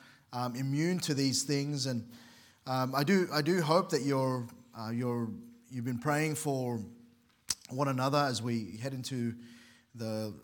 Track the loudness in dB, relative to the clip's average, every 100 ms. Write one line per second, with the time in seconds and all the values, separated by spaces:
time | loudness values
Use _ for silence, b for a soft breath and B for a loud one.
0 | B B B -4 -4 -2 0 2 2 0
1 | 0 2 2 2 0 0 0 -2 -2 -2
2 | -6 B B B B B -2 0 2 2
3 | 4 4 4 2 4 4 6 4 4 0
4 | 2 2 2 0 -4 -12 -18 -10 -6 -2
5 | -2 -2 -4 -6 -14 -20 -12 -6 -4 -2
6 | 0 2 2 0 -2 0 0 -2 -6 -14
7 | -20 _ _ _ -8 -8 -6 0 0 2
8 | 2 4 2 0 -2 -2 -4 -8 -8 -6
9 | -6 -2 -4 -4 B B B B B -8
10 | -4 -4 -6 -8